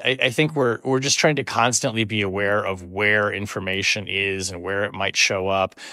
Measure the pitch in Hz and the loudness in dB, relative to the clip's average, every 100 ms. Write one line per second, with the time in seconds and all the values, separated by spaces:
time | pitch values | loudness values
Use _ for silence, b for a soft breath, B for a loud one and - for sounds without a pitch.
0 | 123 131 131 117 156 156 127 113 - 131 | 0 0 0 2 0 2 2 0 0 0
1 | 131 - 165 147 131 113 120 123 139 113 | 2 2 4 2 0 0 2 2 0 -2
2 | 107 107 98 95 101 104 98 92 90 92 | 0 0 0 0 0 0 0 -6 -6 0
3 | 104 107 104 98 101 - 95 95 98 107 | 2 4 2 0 -6 -6 -4 -2 0 -2
4 | 95 98 98 95 92 90 92 98 101 95 | -2 -2 0 -2 -4 -6 -4 -2 -2 -2
5 | 98 - - 101 95 98 95 - B | -2 0 2 2 0 2 0 -4 B